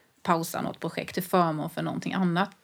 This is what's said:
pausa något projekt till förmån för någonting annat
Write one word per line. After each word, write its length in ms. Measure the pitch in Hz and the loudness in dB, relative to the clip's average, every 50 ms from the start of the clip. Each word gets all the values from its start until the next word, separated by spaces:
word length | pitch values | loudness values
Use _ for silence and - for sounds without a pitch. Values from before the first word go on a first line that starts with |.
| _ _ _ _ - | _ _ _ _ 0
pausa 380 | - 175 165 165 - - - | 2 2 2 2 -2 -2 -2
något 180 | - - - - | -2 -2 -4 -4
projekt 340 | - 165 - - - - - | -6 -6 -4 -6 -8 -6 -4
till 100 | - 180 | -6 -4
förmån 460 | - - 185 175 165 156 151 147 156 | 2 4 4 4 4 2 -2 -4 -6
för 120 | - - | -6 -6
någonting 320 | 165 165 - - - - - | -4 -4 -4 -4 -4 -2 0
annat 380 | 190 190 175 170 175 196 202 - _ | 2 2 2 4 2 0 0 -4 _